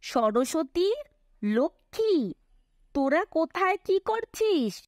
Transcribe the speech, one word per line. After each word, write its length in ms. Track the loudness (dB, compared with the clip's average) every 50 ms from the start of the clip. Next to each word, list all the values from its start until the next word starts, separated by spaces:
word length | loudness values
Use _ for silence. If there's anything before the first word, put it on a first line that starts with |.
সরস্বতী, 880 | _ -4 -2 0 2 2 2 2 0 0 0 -2 -2 -2 _ -2 0 0 0 -2 -4 _ _ _ _ _ _ _
লক্ষ্মী, 880 | -4 -2 0 2 0 0 -2 _ _ _ -6 -2 0 2 2 2 0 -2 -6 _ _ _ _ _ _ _ _ _ _ _ _
তোরা 300 | -2 0 2 2 0 0
কোথায় 520 | 0 -2 -2 -2 -2 _ -2 0 0 0 0 _
কি 140 | -2 -2 -2
করছিস? 720 | 0 -2 -4 -4 -4 -8 _ -2 0 2 2 2 0 0 -4 -6 -14